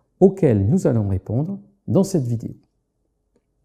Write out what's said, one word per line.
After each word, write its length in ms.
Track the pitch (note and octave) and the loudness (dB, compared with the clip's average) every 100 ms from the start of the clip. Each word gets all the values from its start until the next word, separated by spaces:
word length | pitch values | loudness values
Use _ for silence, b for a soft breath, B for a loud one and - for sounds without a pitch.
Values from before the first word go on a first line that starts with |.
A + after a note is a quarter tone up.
| b - | b 2
auxquelles 480 | F#3+ G3 D3 G#2 G2 | 2 4 2 2 2
nous 180 | F3+ D#3+ | 0 0
allons 200 | A#2 G2+ | 0 -2
répondre 520 | F#2 - A#2+ D#3+ G3 - _ - | -4 -4 -4 -4 -8 -16 _ -2
dans 160 | D#3 | 0
cette 220 | F#3+ E3+ A#2+ | 0 -2 -2
vidéo. 280 | A2+ - - _ _ _ _ _ _ _ _ _ _ | -6 -8 -16 _ _ _ _ _ _ _ _ _ _